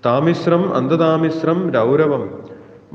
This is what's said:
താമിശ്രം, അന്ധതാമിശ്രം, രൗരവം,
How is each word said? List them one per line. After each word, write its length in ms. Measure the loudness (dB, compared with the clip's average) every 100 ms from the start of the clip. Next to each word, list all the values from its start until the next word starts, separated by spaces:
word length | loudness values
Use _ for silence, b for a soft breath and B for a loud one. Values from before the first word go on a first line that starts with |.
| 0
താമിശ്രം, 560 | 2 2 0 0 0 0 -2
അന്ധതാമിശ്രം, 800 | 0 2 2 2 0 -2 -2 -2 0 0
രൗരവം, 480 | 2 2 2 0 -4 -12 -18 B B B -8